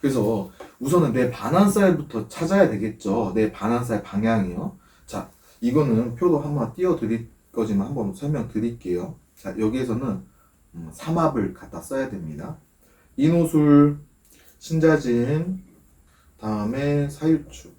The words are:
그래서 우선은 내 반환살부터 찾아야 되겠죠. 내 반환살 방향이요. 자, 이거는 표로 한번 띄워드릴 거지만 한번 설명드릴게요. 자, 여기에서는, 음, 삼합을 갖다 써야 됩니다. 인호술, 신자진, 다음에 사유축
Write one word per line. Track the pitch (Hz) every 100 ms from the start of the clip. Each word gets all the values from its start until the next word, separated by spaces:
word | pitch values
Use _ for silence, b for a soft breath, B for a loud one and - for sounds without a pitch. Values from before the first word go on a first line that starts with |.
그래서 | 143 127 107 110 95 B B B
우선은 | 135 175 151
내 | 120 123
반환살부터 | - 117 170 202 202 196 160 - 113 -
찾아야 | - 165 196 165
되겠죠. | 107 107 - 101 107 104 95
내 | 107
반환살 | - 107 120 120 107
방향이요. | - 101 110 113 92 87 - - b b b
자, | 98 - b b b
이거는 | 120 139 143 113 120 117
표로 | 180 151
한번 | 147 147 113
띄워드릴 | - 180 160 107 113 117 _ _
거지만 | - 107 101 107
한번 | 139 104
설명드릴게요. | 95 147 147 110 107 117 120 - 90 87 - _ _
자, | 98 95
여기에서는, | 110 127 127 113 131 95 - b b b _ -
음, | 80
삼합을 | 80 160 170 160 135 95
갖다 | - - -
써야 | - 135 131
됩니다. | 101 80 76 - - _ _ b b b -
인호술, | 147 170 160 160 151 143 147 147 - _ _ b b b
신자진, | - 160 160 151 127 120 123 156 175 190 - _ _ _ _ b b _
다음에 | 107 107 104 131 143 147 143
사유축 | - 156 160 - - -